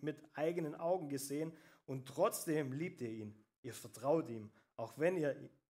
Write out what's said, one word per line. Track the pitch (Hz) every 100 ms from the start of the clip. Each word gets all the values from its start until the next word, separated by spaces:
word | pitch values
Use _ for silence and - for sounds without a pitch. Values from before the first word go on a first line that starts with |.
mit | 151 147 -
eigenen | - 156 175 151
Augen | 160 170 185 147
gesehen | 139 139 143 160 160 - - -
und | 135 131
trotzdem | - 208 - - 160 135
liebt | 135 175 -
ihr | 117
ihn. | 110 107 104 _ _
Ihr | 123
vertraut | 107 113 - 131 160 135
ihm, | 113 107 - _ -
auch | 113 -
wenn | 165 185
ihr, | 147 127 - -